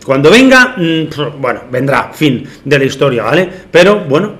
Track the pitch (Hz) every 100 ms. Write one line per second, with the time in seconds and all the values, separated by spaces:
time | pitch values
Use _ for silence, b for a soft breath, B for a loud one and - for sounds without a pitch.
0 | - 131 147 220 269 254 247 - 165 160
1 | 156 - 139 135 131 113 - 127 139 123
2 | - - 151 117 - B 139 139 131 -
3 | 143 120 107 151 185 B B 160 180 208
4 | 165 139 208 -